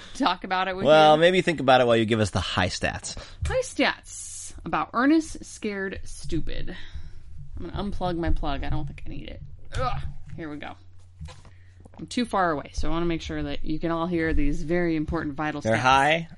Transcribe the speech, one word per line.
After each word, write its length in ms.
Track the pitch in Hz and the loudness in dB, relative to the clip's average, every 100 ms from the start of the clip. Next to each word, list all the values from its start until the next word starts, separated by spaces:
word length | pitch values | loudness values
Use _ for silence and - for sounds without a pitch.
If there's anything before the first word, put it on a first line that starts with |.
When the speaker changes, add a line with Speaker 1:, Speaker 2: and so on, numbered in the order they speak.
| - | -10
Speaker 1:
talk 280 | - 185 180 | 0 0 0
about 220 | 190 185 190 | -2 0 0
it 80 | 185 | 2
with 80 | |
Speaker 2:
Well, 300 | 151 156 156 | 6 10 10
Speaker 1:
you? 60 | 156 | 8
Speaker 2:
maybe 200 | 170 185 | 8 6
think 200 | 175 147 | 2 2
about 200 | 131 127 | 6 6
it 60 | 120 | 8
while 100 | 117 | 4
you 80 | |
give 160 | 110 113 | 4 2
us 100 | 104 | 2
the 100 | 95 | 0
high 280 | - 101 92 | -2 0 0
stats. 480 | - 85 - - - - - - | 0 -4 -4 -10 -12 -14 -6 -2
Speaker 1:
High 160 | 508 | -2
stats 920 | - - 214 - - - - - - - | -2 0 0 -2 -10 -14 -14 -14 -14 -14
about 260 | 170 156 - | -6 -4 -2
Ernest 520 | 226 277 320 - - | 0 2 2 0 -8
Scared 560 | - - 214 196 190 - | -14 -10 -8 -6 -8 -8
Stupid. 720 | - - - - - 58 - 180 - - - - - - - - | -10 -8 -4 -2 -2 -2 -4 -6 -10 -10 -10 -12 -12 -12 -10 -10
I'm 120 | 165 | -8
gonna 100 | 170 202 | -6 -4
unplug 260 | - 180 170 | -4 -2 0
my 140 | 160 | 2
plug. 320 | - 151 139 | 2 2 -2
I 60 | 143 | -2
don't 160 | - - | -2 -2
think 160 | - - | -6 -8
I 20 | |
need 200 | 143 - | -8 -10
it. 120 | - - - - - | -12 -14 -14 -8 -4
Ugh. 240 | 254 - 143 - - - | -2 -2 -4 -6 -10 -10
Here 120 | 302 | -10
we 60 | 294 | -10
go. 160 | - - - - - - 76 - - - - - - - | -12 -14 -18 -20 -20 -16 -16 -16 -20 -20 -20 -20 -20 -16
I'm 80 | 160 | -6
too 180 | 247 | -4
far 280 | 233 254 175 | -2 0 2
away, 180 | 143 - | 0 -4
so 120 | - 156 | 0 2
I 60 | |
wanna 140 | 165 170 | 2 0
make 160 | 160 | -2
sure 200 | - 156 | -4 -6
that 220 | 147 - | -4 -2
you 160 | 156 156 | -2 -2
can 100 | 165 | -2
all 160 | 165 170 | -2 -2
hear 260 | 170 160 | 0 2
these 300 | 147 143 151 | 4 4 2
very 320 | 151 175 170 | 0 0 0
important 400 | 156 151 165 151 | 0 -2 -4 -4
vital 260 | 139 151 147 | -4 -4 -2
Speaker 2:
They're 140 | 110 | 0
Speaker 1:
stats. 60 | 113 | 2
Speaker 2:
high, 480 | 127 135 139 165 165 | 4 4 4 2 -2